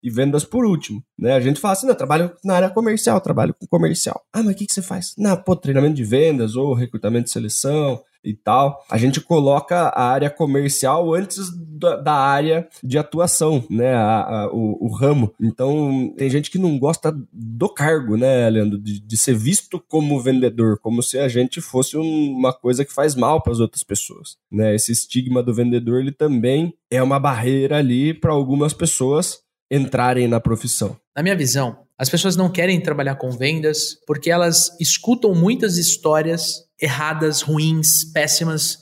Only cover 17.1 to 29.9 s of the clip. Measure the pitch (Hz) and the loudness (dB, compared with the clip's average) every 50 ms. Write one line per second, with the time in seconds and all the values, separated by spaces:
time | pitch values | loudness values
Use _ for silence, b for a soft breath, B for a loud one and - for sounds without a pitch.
17.1 | 156 147 120 - - 110 113 110 113 117 165 190 - - 143 151 165 156 131 110 | -4 -4 -8 -14 -14 -14 -12 -10 -6 -4 -4 -4 -2 0 0 2 2 0 0 0
18.1 | 107 110 123 131 135 123 120 113 110 110 107 104 104 101 104 104 104 101 104 107 | 0 2 2 4 4 4 4 4 4 2 2 0 0 -4 -6 -6 -8 -8 -8 -6
19.1 | 113 110 - - 127 110 110 143 196 208 - - - 165 - - - 156 151 147 | -2 -2 2 2 2 2 2 0 0 0 -2 -4 -10 -10 -8 -2 -2 0 2 2
20.1 | 143 135 120 131 131 127 127 120 113 117 113 110 107 - - 113 113 120 117 - | 0 0 2 2 2 2 2 0 2 2 2 2 2 0 -2 -2 -2 -2 -2 -2
21.1 | - 127 143 131 117 123 127 127 - 175 165 - - - 135 - - 151 160 160 | -2 -2 -2 0 2 2 0 0 -2 -8 -10 -4 -2 -2 -2 0 -2 -4 -2 -2
22.1 | 156 156 151 143 135 127 131 127 123 - - 123 127 120 143 - - - 139 156 | 0 0 0 0 0 0 0 0 0 0 0 0 0 0 0 -4 -2 0 0 0
23.1 | 139 127 117 123 156 160 - - 120 113 117 107 - - - - 98 - - - | 2 2 2 2 2 2 0 0 0 0 0 0 -2 -6 -8 -6 -6 -6 -6 -8
24.1 | - - - - - _ _ - - 101 110 110 104 107 - - 117 113 - - | -12 -18 -20 -20 -20 _ _ -6 -2 0 2 2 2 0 0 -2 -2 -4 -4 -4
25.1 | - 127 127 127 123 127 120 123 117 110 120 120 120 120 120 117 120 127 135 135 | -4 -4 -2 0 0 0 0 0 0 0 0 0 0 0 0 0 0 0 -2 -2
26.1 | 139 - 151 151 139 120 110 123 135 147 165 175 - _ _ - - 127 131 262 | -4 -2 -2 0 0 0 0 2 0 0 0 -2 -6 _ _ -4 -2 0 2 2
27.1 | 277 - 139 143 131 110 117 127 135 135 135 139 151 147 147 127 123 127 139 156 | 2 2 0 0 -2 0 0 0 0 2 0 0 0 2 2 2 2 2 0 0
28.1 | 160 156 - 165 151 143 139 131 135 139 147 151 151 - 175 165 - - 127 131 | -2 0 0 0 2 2 0 0 0 0 0 0 -2 -2 -2 -2 0 0 0 0
29.1 | 143 156 180 - - - _ _ _ _ _ - 135 143 135 - | 0 0 0 -2 -6 -12 _ _ _ _ _ -2 0 0 0 0